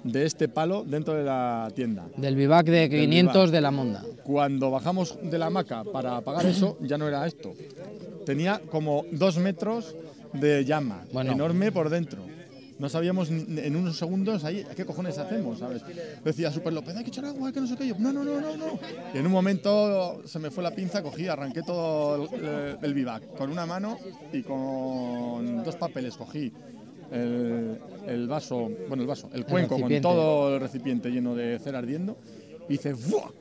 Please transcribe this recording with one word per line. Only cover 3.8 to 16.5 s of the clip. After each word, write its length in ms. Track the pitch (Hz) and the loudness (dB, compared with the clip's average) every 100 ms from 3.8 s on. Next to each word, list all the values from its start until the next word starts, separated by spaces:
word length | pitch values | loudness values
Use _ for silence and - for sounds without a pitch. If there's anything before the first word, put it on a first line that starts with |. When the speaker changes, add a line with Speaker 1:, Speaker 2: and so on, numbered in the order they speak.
| 127 101 104 - | 0 -2 -6 -12
Speaker 1:
Cuando 480 | - 143 143 139 135 | 0 2 4 2 2
bajamos 460 | 131 160 185 175 - | 2 0 0 0 -2
de 160 | 170 165 | -4 0
la 100 | 165 | 0
hamaca 360 | 185 - 117 | 0 -2 -4
para 320 | 110 135 123 123 | -4 -4 -2 -2
apagar 280 | 110 151 180 | -2 2 4
eso, 320 | 180 196 - | 6 4 2
ya 160 | 135 147 | -2 0
no 80 | 151 | 0
era 200 | 143 165 | 0 -2
esto. 240 | - 98 90 - - - - - - - | -4 -12 -12 -16 -14 -14 -14 -14 -10 -2
Tenía 360 | 135 175 208 - | 0 2 0 -2
como 320 | 156 151 147 - | -2 2 0 0
dos 260 | 156 190 165 | 2 2 4
metros 580 | 185 190 208 233 - 160 165 - - | 2 0 -2 -2 -6 -12 -16 -16 -10
de 300 | 143 147 143 | 2 4 6
llama, 400 | 135 151 135 95 82 | 4 2 0 -4 -6
Speaker 2:
Bueno. 220 | 127 131 | -2 0
Speaker 1:
enorme 380 | 131 156 175 208 | 2 2 4 2
por 160 | 185 151 | 2 2
dentro. 340 | 170 160 - 90 - - - - - | 0 -2 -6 -12 -14 -18 -18 -20 -8
No 100 | 147 | -4
sabíamos 420 | 160 170 185 165 | 0 0 2 0
ni, 300 | 160 156 156 | -2 -2 -4
en 160 | 156 151 | -2 0
unos 220 | 180 160 | 0 -2
segundos 480 | 165 190 190 214 151 | -2 0 0 0 -2
ahí, 180 | 196 - | -4 -6
"¿qué 120 | - 185 | -8 -6
cojones 320 | 147 180 143 | -4 -4 -4
hacemos?", 420 | 143 220 131 113 | -4 -2 -2 -4
¿sabes? 220 | 247 254 180 170 160 143 | -6 -8 -8 -12 -10 -6
Decía 260 | 151 156 | -4 0
Super 220 | 160 | -2